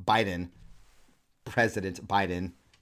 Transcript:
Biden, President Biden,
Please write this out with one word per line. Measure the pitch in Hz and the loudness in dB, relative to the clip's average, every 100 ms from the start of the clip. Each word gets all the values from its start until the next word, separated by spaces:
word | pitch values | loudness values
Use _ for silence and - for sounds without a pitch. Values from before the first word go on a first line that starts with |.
Biden, | 92 110 101 87 90 - - - - _ - _ _ _ | 2 2 2 -2 -6 -10 -20 -20 -20 _ -20 _ _ _
President | - 123 113 107 95 90 104 | -6 0 2 0 -4 -8 -2
Biden, | 98 95 87 92 - _ _ | 0 2 -2 -6 -10 _ _